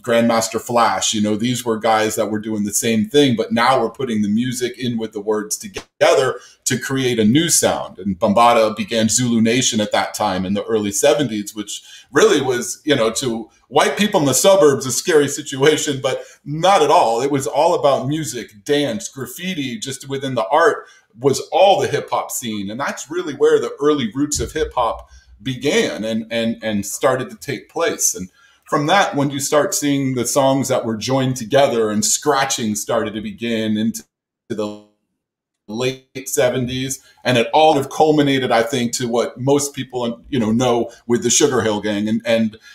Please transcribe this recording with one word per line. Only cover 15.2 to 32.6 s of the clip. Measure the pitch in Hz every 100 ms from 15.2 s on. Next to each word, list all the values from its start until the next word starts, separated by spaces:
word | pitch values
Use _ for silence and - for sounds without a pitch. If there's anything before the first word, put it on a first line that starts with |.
| 139
situation, | 143 143 131 147 - 151 139
but | 131 - - -
not | 143 151 180 196
at | 147
all. | 151 139 117
It | 139
was | 139 -
all | 135 165
about | 170 147 131 127
music, | 156 139 120 101 104
dance, | 120 143 139 107 -
graffiti, | 135 123 - 185 160 131 113
just | 131 - 135
within | 139 135
the | 123 110
art | 147 156 - - - _ 113
was | 139 - -
all | 156 190 -
the | -
hip | - -
hop | 120 -
scene. | - 120 104 98
And | 117
that's | 151 - -
really | 175 165
where | 135 151 151
the | - -
early | 143 151 113
roots | 131 147 -
of | 113
hip | 156 151
hop | - 113 - - - _ -
began | 127 120 135 214 170 82
and, | 110 113 113
and, | 117 113 117
and | 110 104 101
started | - 139 127 110
to | 110
take | - 98 -
place. | 156 170 - -
And | 87 92 _ _ _
from | - 156 147
that, | 196 190
when | 139 139
you | 139
start | - 151 143
seeing | - 147 139 139
the | 127 117
songs | 143 135 139 120
that | 123 117
were | 110
joined | 101 135 131 127
together | 107 135 143 117 110
and | 104
scratching | 104 - 147 139 - -